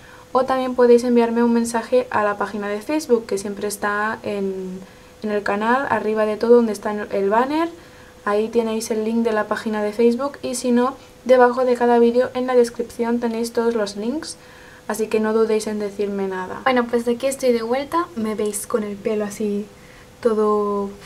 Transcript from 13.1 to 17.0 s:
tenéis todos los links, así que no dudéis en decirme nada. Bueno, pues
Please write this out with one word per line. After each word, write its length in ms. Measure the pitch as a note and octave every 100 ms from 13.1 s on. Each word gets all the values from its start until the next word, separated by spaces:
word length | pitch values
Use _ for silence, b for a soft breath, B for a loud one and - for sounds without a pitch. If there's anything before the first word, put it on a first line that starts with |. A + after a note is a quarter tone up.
| A#3+
tenéis 320 | A#3+ A3+ A#3
todos 200 | A#3+ A#3
los 220 | A#3 G3+ G3+
links, 400 | A3 D4+ - - B B B B B
así 180 | G#3+ A3
que 140 | A3
no 120 | G#3+
dudéis 320 | A3 A3 A3 A3
en 120 | G#3
decirme 480 | G#3 G3+ G3+ G3+ G3
nada. 320 | F#3 F#3 -
Bueno, 240 | C4 B3+ A#3+
pues 180 | A#3+